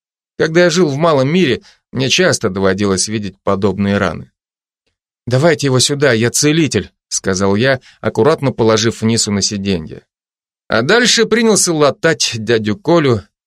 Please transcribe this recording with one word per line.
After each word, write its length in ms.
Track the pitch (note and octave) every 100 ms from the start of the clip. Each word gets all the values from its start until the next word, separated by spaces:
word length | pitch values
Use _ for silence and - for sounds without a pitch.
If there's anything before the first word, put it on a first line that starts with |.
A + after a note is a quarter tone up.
| _ _ _ -
Когда 260 | D#3+ D#3+
я 60 | F3
жил 180 | D#3+ E3
в 80 | C#3
малом 320 | E3+ D3 C3
мире, 340 | F3 D#3+ G#2+ - _ _
мне 160 | A#2 C3
часто 400 | - F3+ A#2+ G#2+
доводилось 600 | F#2 G2 F#2+ G2+ F#2+ -
видеть 280 | A2 G2+ F#2
подобные 560 | - G2 G2+ F#2+ G2+ G2+
раны. 340 | F#2+ F2 F2 _ _ _ _ _ _ _ _ _ -
"Давайте 400 | B2 E3 D3+ C#3+
его 120 | B2+
сюда, 340 | B2 C#3+ C#3
я 180 | A#2 A#2
целитель", 600 | - D3 D#3 D#3 G#2 - _ -
сказал 460 | - - F#2 G2
я, 260 | G2+ C3 C3 - _
аккуратно 520 | A2 G#2+ A#2+ D#3+ C3+
положив 500 | - A2 A2 A2+ G#2
Нису 280 | A2 A2+ -
на 120 | G2+
сиденье. 640 | F#2+ G#2 G2 F#2 D#2 - _ _ _ _ _ _ -
А 80 | A2
дальше 460 | B2+ A3 A#3+ - A3
принялся 440 | A3 A3+ G3+ -
латать 600 | D#3+ D3 C3 E3 D#3+ -
дядю 440 | A#2 G#2+ A#2 G#2+ G#2
Колю, 420 | - E3+ C#3+ A2+ - _